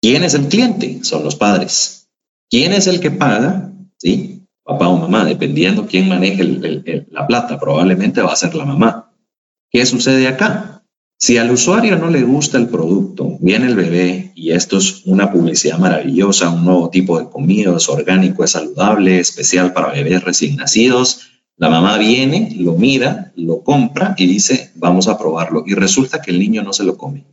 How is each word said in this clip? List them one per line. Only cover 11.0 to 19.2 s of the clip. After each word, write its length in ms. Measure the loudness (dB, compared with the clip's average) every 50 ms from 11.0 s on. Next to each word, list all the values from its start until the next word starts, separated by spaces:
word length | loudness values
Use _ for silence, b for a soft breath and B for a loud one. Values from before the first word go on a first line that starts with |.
| _ _ _
Si 200 | _ 0 2 2
al 140 | 2 4 2
usuario 460 | 2 2 2 2 2 2 2 2 2
no 120 | 2 2 0
le 140 | 2 2 2
gusta 340 | 2 2 0 0 0 0
el 100 | 0 0
producto, 720 | 0 -2 -2 0 0 0 0 0 -2 -6 -6 -6 -6 -6 0
viene 280 | 0 2 2 2 2
el 80 | 2 2
bebé 560 | 0 0 0 0 0 0 0 0 -4 -8 -12 _
y 160 | -8 -4 -2
esto 260 | 0 0 0 0 0
es 280 | 0 0 0 -4 -6 _
una 260 | 0 2 2 2 2
publicidad 480 | 2 2 2 2 0 0 -2 -2 0 2
maravillosa, 680 | 2 2 2 0 -2 0 0 2 2 2 2 2 0 0
un 160 | 0 2 2
nuevo 240 | 4 4 2 2 2
tipo 280 | 0 0 0 2 0
de 120 | -2 -2 -6
comida, 460 | -8 -2 0 0 2 2 2 0 0
es 140 | 0 0 -2
orgánico, 540 | -2 -2 0 2 2 2 2 2 2 0 0
es 80 | 0
saludable, 680 | 0 -2 -4 -6 -4 0 2 2 2 4 4 4 4
especial 540 | 2